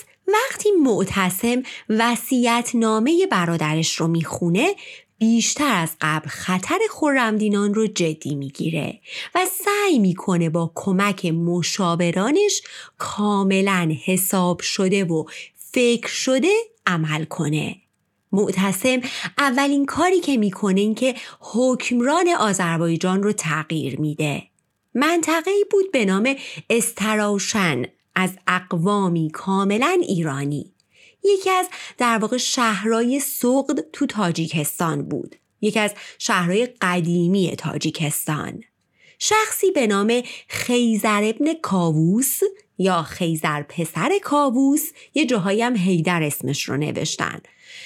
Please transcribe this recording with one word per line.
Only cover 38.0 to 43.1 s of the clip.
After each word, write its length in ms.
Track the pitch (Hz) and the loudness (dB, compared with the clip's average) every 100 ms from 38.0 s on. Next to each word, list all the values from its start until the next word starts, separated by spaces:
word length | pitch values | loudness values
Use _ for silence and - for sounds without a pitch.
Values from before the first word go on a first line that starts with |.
| 151 - - 151 - - - _ _ _ _ - | -2 -4 -4 -6 -6 -12 -16 _ _ _ _ -6
شخصی 520 | - 427 440 - 381 | 0 2 0 2 2
به 160 | 311 226 | 2 2
نام 360 | 196 214 247 240 - - | 2 2 0 -2 -12 -10
خیزر 720 | - - 247 240 214 220 208 | -6 0 2 2 2 2 2
ابن 300 | 214 226 302 320 | 2 0 0 -2
کاووس 760 | - 196 170 156 160 208 269 - 392 392 _ - | 0 2 2 4 4 2 0 0 -2 -2 _ -2
یا 240 | 185 175 | 0 0
خیزر 600 | 147 | -2